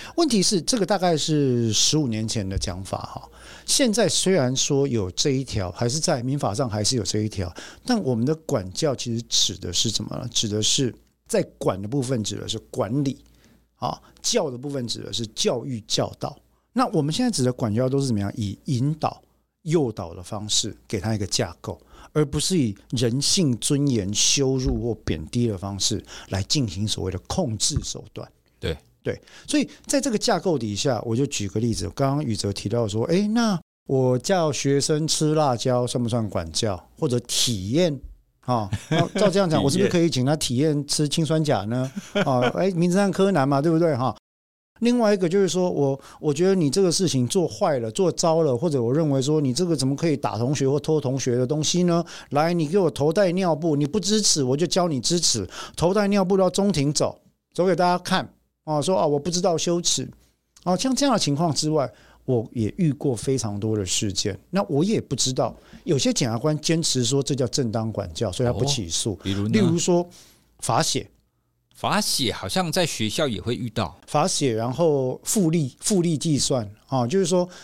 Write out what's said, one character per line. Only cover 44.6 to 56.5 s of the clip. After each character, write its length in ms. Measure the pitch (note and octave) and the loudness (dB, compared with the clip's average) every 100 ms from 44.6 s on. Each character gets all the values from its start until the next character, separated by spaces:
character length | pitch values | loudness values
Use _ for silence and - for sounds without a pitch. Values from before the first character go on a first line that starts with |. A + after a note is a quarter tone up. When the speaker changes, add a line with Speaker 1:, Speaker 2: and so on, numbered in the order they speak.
| _ - | _ -2
Speaker 1:
另 180 | A#3 B3 | 0 4
外 140 | A3 | 4
一 40 | G3+ | 2
个 120 | F3+ | 2
就 100 | G3 | 2
是 80 | F#3+ | 2
说， 240 | F3 F3+ | 2 0
我， 260 | F3 C#3 C3+ - - | 2 0 0 -8 -6
我 140 | D#3 | -2
觉 120 | C#3+ F#3 | 2 4
得 80 | |
你 160 | F#3+ D3 | 4 4
这 120 | F3 | 4
个 100 | F#3 | 2
事 160 | D3+ F3 | 4 2
情 180 | C3 A#2+ | 2 2
做 220 | F#3+ D#3+ | 2 0
坏 320 | - F#3+ C#3 | 0 0 2
了、 100 | A2+ | -2
做 220 | A2 F3+ | 0 0
糟 300 | - E3+ D#3+ | 2 2 4
了， 160 | D#3 A#2+ | 4 2
或 120 | E3+ | 2
者 140 | C#3 | 2
我 100 | A#2 | 2
认 160 | C#3+ D#3 | 2 2
为 120 | C3+ | 2
说 180 | C3 D#3 | 2 2
你 140 | C#3 | 2
这 120 | B2 F3+ | 0 0
个 80 | |
怎 140 | D3+ C3 | 0 0
么 80 | C#3 | 0
可 140 | E3 | 0
以 80 | C#3+ | 0
打 200 | A2 G#2 | -2 -2
同 160 | B2 | -2
学 140 | D3 C3+ | 0 2
或 100 | C#3 | 0
偷 220 | D3+ D#3 | 2 0
同 180 | C3+ C3+ | 0 -2
学 200 | B2+ A#2+ | 0 0
的 100 | B2+ | 0
东 160 | D3+ | 0
西 200 | C#3+ F3 | 0 2
呢？ 200 | F3+ E3+ E3 - - | 2 2 -2 -10 -4
来， 220 | C#3 E3 | 0 2
你 140 | F3 D3 | 0 0
给 100 | G3 | 2
我 140 | E3+ | 2
头 220 | - C#3+ | 2 0
戴 180 | E3+ F#3+ | 4 2
尿 240 | F3+ F#3 D3+ | 2 0 0
布， 220 | E3+ C#3+ | 0 0
你 80 | D3 | 0
不 120 | G#3+ | -2
支 240 | F#3+ G#3+ | 0 2
持， 220 | G3+ - | 2 2
我 140 | B2+ C#3+ | 2 2
就 100 | F3 | 0
教 220 | F#3+ F3 | 0 0
你 100 | C3+ | 0
支 180 | G#2 E3+ | 0 0
持。 300 | D#3+ A2+ F#2 - - - | 0 0 -4 -10 -12 0
头 160 | E3 | 0
戴 160 | G3 G3 | 2 2
尿 160 | G3+ F#3 | 2 2
布 100 | G3 | 4
到 140 | |
中 240 | F3+ | 2